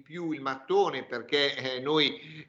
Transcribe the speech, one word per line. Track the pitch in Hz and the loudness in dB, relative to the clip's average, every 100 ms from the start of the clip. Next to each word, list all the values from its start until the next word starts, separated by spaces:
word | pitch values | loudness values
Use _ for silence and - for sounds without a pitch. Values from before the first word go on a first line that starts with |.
più | 139 165 170 | -14 -8 -6
il | 143 | -4
mattone | 135 131 - 190 180 139 | -4 -4 0 4 4 0
perché, | 120 123 113 147 143 | -6 -8 0 2 2
eh, | 135 127 127 | 0 -4 -4
noi, | 131 156 139 131 156 156 | 2 4 4 0 -10 -18